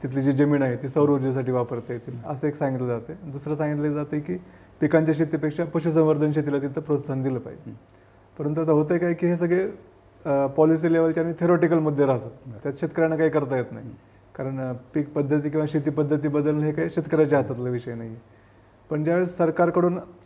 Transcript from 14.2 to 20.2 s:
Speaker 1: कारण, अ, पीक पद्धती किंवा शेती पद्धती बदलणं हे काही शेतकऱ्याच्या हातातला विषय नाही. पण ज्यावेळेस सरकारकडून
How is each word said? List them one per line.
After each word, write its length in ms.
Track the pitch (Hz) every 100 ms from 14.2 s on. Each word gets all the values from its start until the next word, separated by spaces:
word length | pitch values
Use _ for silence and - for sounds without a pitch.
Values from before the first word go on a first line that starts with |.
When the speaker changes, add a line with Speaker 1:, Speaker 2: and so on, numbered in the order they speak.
| _ -
Speaker 1:
कारण, 240 | 135 131
अ, 140 | 127 123 -
पीक 160 | 151 147
पद्धती 400 | 151 139 151 147
किंवा 160 | 156 151
शेती 200 | 156 147
पद्धती 380 | 143 143 151 147
बदलणं 380 | 147 147 151 151
हे 60 |
काही 180 | 156 165
शेतकऱ्याच्या 500 | 165 147 156 143 139
हातातला 300 | 135 120 123
विषय 260 | 123 123 117
नाही. 200 | 113 113 - - _ _ _ _ -
पण 140 | 151
ज्यावेळेस 340 | 156 175 180 180
सरकारकडून 600 | 165 165 175 175 175 175 - -